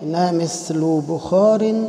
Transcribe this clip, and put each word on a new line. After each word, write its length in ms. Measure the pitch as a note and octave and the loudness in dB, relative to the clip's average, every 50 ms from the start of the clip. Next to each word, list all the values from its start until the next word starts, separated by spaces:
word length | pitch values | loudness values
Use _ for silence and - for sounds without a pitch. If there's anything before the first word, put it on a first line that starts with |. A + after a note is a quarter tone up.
| D#3 | -6
إنها 280 | D3+ D#3+ E3+ F3+ F3+ | -4 -2 0 0 2
مثل 680 | E3+ E3 E3+ D#3+ - - - - D#3+ D#3 D#3 D#3+ D#3+ D#3 D3 D3 | 2 0 -2 -2 -4 -8 -8 -4 -2 0 0 2 0 0 0 -2
بخار 640 | E3 D3+ - - - F#3 G3+ G#3+ A3 G#3+ G#3+ A3 A3 A3 A3 | -6 -6 -4 0 2 4 4 4 4 2 2 0 0 0 -2